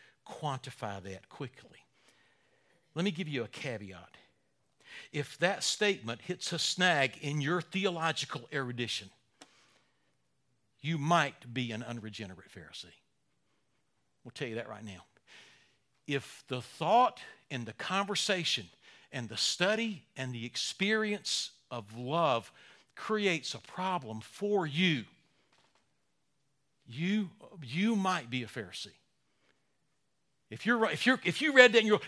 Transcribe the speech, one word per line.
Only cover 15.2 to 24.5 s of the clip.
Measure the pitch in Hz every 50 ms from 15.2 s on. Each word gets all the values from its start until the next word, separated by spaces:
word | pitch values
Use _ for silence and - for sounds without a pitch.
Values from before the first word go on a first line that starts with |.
| _ - - - - - - - _ _ _ _ _ _ _ _ _
If | - 143 131 - - - - -
the | - 131 127
thought | 117 - - - 151 170 214 240 254 226 - - - - - - _ -
and | 139 123 117
the | 110
conversation | - - - - 185 196 202 196 196 - - - 190 180 160 - - 120 90 87 - _ - - - - - -
and | - 131 117 107
the | 113
study | - - - - - 180 - 165 220 233 226 196 147 - _ -
and | - 131 127
the | 123 117 117
experience | 120 - - - - - - 190 208 220 220 220 208 208 202 - - - - - - - _ _ -
of | 123 117 101 104 110 120
love | 123 131 151 170 165 143 123 117 - - - - - - - - _ _ -
creates | - - - 214 214 202 190 170 147 120 - -
a | 113
problem | - - - 180 185 190 185 175 131 110 110 110
for | - - - - 202 208